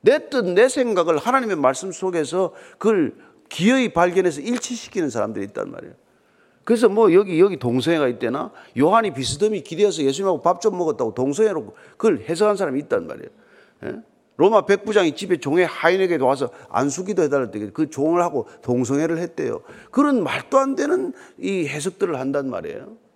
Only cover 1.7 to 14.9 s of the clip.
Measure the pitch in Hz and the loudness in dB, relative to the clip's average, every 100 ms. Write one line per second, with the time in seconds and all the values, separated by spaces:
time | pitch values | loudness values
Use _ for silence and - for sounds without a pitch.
1.7 | 135 190 175 190 175 139 175 185 - - | 0 -8 -6 -4 -2 -2 -2 -2 -4 -20
2.7 | _ 214 208 147 - - _ _ - 190 | _ 2 2 0 -4 -20 _ _ 0 2
3.7 | 262 233 170 180 180 185 147 196 240 - | 4 2 2 2 4 0 -2 -4 -4 -4
4.7 | 240 - 202 151 113 107 104 98 - 92 | -10 -8 -4 -4 -2 -4 -4 -8 -6 -8
5.7 | - - - _ _ _ _ _ _ - | -10 -18 -20 _ _ _ _ _ _ 0
6.7 | 226 226 202 220 175 208 160 202 165 123 | 4 4 6 4 4 2 4 2 2 -2
7.7 | 127 131 165 135 113 113 135 208 - - | -2 0 0 0 -2 -4 -4 -8 -14 -12
8.7 | 117 151 220 214 131 127 143 214 208 - | 0 4 4 2 -4 -6 -2 -2 -2 -6
9.7 | 165 208 160 135 139 196 165 170 175 214 | 0 0 2 -2 0 -2 0 0 0 0
10.7 | 180 165 123 117 101 139 143 214 165 104 | 0 -2 -2 -4 -2 -2 2 0 0 -8
11.7 | - - _ 226 151 104 165 214 196 180 | -18 -20 _ 0 0 -4 0 2 2 -2
12.7 | 135 151 107 78 65 64 _ _ _ _ | -4 -2 -4 -4 -14 -16 _ _ _ _
13.7 | _ - - 226 _ _ - 180 214 196 | _ -12 -12 -16 _ _ 2 4 4 2
14.7 | 202 208 | -2 2